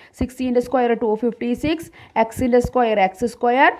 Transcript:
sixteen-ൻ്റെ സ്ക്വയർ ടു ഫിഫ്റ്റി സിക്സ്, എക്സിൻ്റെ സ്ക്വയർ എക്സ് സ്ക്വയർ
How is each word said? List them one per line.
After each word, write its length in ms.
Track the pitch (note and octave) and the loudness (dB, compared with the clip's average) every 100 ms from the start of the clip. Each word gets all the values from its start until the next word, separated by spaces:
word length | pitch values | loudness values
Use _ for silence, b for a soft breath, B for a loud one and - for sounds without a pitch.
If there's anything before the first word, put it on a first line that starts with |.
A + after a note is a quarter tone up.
| B - | B -8
sixteen-ൻ്റെ 460 | B3+ - B3+ B3 | -8 -6 -2 -2
സ്ക്വയർ 280 | B3 C4 A#3+ A#3 | 0 0 0 0
ടു 80 | A3+ G#3+ | -2 -2
ഫിഫ്റ്റി 300 | A#3+ G#3+ A#3+ A#3+ | -2 -4 -4 -4
സിക്സ്, 240 | D4 E4 - B B - | -2 -4 -8 B B -2
എക്സിൻ്റെ 380 | A3+ - B3+ B3 | -2 -2 2 2
സ്ക്വയർ 340 | A#3+ B3+ A#3 G#3+ | 2 0 0 2
എക്സ് 220 | F#3+ - A#3+ | 0 0 -6
സ്ക്വയർ 360 | - A#3+ B3+ D#4 B | -2 0 4 4 B